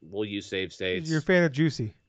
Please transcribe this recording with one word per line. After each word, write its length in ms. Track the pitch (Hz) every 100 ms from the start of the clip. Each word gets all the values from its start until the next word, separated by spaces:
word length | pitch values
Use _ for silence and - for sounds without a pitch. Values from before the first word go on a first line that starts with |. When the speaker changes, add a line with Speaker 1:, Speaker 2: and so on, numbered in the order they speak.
Speaker 1:
will 220 | 80 98 107
use 200 | 101 -
save 280 | 95 92
states. 360 | - 92 90 156
Speaker 2:
You're 100 | 156
a 40 |
fan 200 | 156 180
of 100 | 165
Juicy. 420 | 135 160 - 107 -